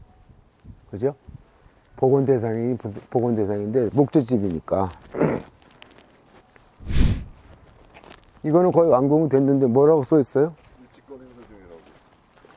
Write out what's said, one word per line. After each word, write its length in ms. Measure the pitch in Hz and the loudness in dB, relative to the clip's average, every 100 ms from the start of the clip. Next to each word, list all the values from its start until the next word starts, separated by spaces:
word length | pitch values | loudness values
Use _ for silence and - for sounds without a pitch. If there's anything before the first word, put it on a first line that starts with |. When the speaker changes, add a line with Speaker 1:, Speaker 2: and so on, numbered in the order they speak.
| - _ _ _ _ _ - - _ | -20 _ _ _ _ _ -20 -20 _
Speaker 1:
그죠? 240 | 98 127 143 - - _ _ _ _ _ - | -8 -6 -6 -16 -20 _ _ _ _ _ -4
복원 300 | 131 139 135 | 0 2 2
대상이, 520 | 131 113 113 117 123 113 104 - | 0 -2 -4 -4 -6 -8 -14 -6
복원 260 | 127 120 113 | -2 -2 -2
대상인데 540 | 101 104 104 123 110 | -2 -4 -4 -4 -2
목재집이니까. 960 | 104 139 160 117 123 98 80 - 92 92 - - | 0 0 0 0 -2 -2 -6 -6 -4 -4 -8 -12
<clears throat> 60 | - - - - _ _ _ - _ _ _ _ _ _ _ _ _ - - - - - - - - _ - - - - - _ _ | -4 -4 -4 -10 _ _ _ -20 _ _ _ _ _ _ _ _ _ -2 2 4 2 -8 -20 -20 -20 _ -20 -20 -20 -20 -20 _ _
이거는 280 | 156 156 180 | -2 2 2
거의 180 | 160 170 | 2 4
완공이 380 | 127 139 151 160 | 4 2 2 2
됐는데 360 | 135 139 139 135 | 2 2 2 2
뭐라고 360 | 117 143 160 | 4 4 4
써 160 | 131 160 | 2 0
있어요? 340 | 131 131 156 156 _ - | 2 0 -2 -4 _ -20
Speaker 2:
이 100 | - | -20
집권 240 | _ - 135 | _ -20 -20
행사 280 | 127 120 107 | -20 -20 -20
중이라고. 260 | 104 90 82 - _ _ _ _ _ - | -20 -20 -20 -20 _ _ _ _ _ -20